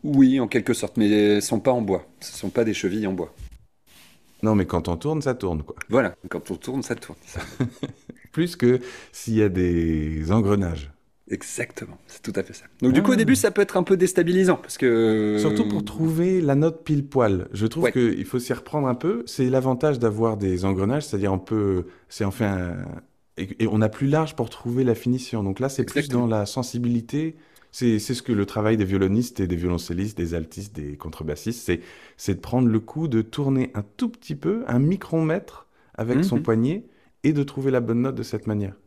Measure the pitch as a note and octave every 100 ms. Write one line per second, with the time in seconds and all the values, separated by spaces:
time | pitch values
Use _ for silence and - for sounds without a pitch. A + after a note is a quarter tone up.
0 | D#3 C#3 C3 C3+ A#2 A#2+ G#2 A2+ G#2 -
1 | G#2 G#2 G#2 G#2 - A2+ C#3 B2 G#2 F#2
2 | - _ - - G2 A#2+ A2+ G2 F#2+ G#2
3 | G#2 F#2+ D#2+ - - - _ _ _ -
4 | - _ _ _ G#2+ G#2+ F2+ F2+ E2 E2+
5 | D3 D#3 C3+ B2 F#2+ D#2+ D2 - - A#2
6 | G#2+ - - F2 - F2+ - C3+ - A#2+
7 | - F2 - - - - B2+ - C#3+ -
8 | - - - - F3 F3 A#2+ B2+ B2 -
9 | - - - A2 G#2 F#2 F2+ E2+ E2 D#2+
10 | D2+ D#2 D#2 G#2+ G2 G2+ F#2 D#2 C#2+ -
11 | _ _ - - - - B2 - A2+ -
12 | _ - - G2 - - - _ B2 C3
13 | G3+ B3+ A3+ C4 G#3+ - G3+ F#3 E3+ F#3+
14 | F3+ - E3+ F#3 F3+ D#3+ - - C3 A2+
15 | A2+ A2 G#2+ G#2+ G#2+ G#2 G#3+ G#3 - -
16 | D#3+ D#3+ F3 F#3 D3+ C#3 D#3 D#3+ - D3
17 | C#3 C3+ A2+ F#2+ - F#2+ A2 D#3 B2 B2+
18 | A#2+ - G2+ B2+ A#2+ B2 - D3+ C3+ B2
19 | E3 A#3 A#3 - B2+ C3 C3 B2 D#3 C3+
20 | A#2 G#2+ A2+ G#2+ G2 F2+ F#2+ F#2 G2 C#3+
21 | C#3+ G2+ G2 F#2+ - A2 G2+ F#2 F2 -
22 | _ - G2+ G2 G#2+ F#2+ F2 F2+ F2+ F2
23 | _ _ _ - G2 - A2 G#2+ G#2+ -
24 | C#3 D3+ D#3 - A2+ - A#2+ A#2+ B2+ A2+
25 | B2 B2+ B2+ A#2 G2 F#2+ C3 C3+ - C#3+
26 | D3 B2 A#2+ A2 G2+ - B2 B2 A#2+ A#2+
27 | A#2 C#3+ D#3+ D#3 _ _ _ - B2 G#2+
28 | G#2+ B2 - A2 G2 - G#2+ A2+ F#2+ G2
29 | F#2+ G#2 A#2+ - F#2 F2 F2+ F2 - F2
30 | G#2 G#2+ E2+ E2+ D#2+ - G2+ G#2 D2 C#2+
31 | D#2+ - D#2 D2 - - - F2 - -
32 | - _ - G2 - B2 B2 A2 G#2+ D#3
33 | E3 A2+ A2+ - C#3 C3+ C3 G#2 G#2 -
34 | A#3 - - C#3+ D#3+ A3 - B2 C#3+ F#3+
35 | - D#3+ D#3+ E3+ - - - _ _ -
36 | A2+ C3 F#3 - D3+ A2+ B2 F#3+ - _
37 | _ _ D3 D3 C#3+ - C3+ B2+ A#2 A#2
38 | C3 F#2+ G#2 G#2+ - G#2 G2 -